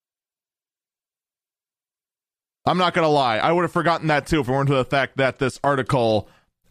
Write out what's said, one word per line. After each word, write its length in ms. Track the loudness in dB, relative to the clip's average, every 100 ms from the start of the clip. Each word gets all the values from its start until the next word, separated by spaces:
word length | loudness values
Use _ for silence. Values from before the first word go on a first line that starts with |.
| _ _ _ _ _ _ _ _ _ _ _ _ _ _ _ _ _ _ _ _ _ _ _ _ _ _ -2
I'm 120 | 0
not 160 | 0
gonna 160 | 2 2
lie, 280 | 2 2 0
I 140 | 0
would 120 | 0
have 80 | 0
forgotten 360 | -2 -2 0 0
that 200 | -2 0
too 140 | -2
if 60 | 0
it 40 |
weren't 180 | 0 0
for 60 | 0
the 100 | 0
fact 320 | -2 -2 -2
that 220 | -2 0
this 200 | -4 -2
article 680 | -2 -2 0 0 2 0 -4 _ _ _ _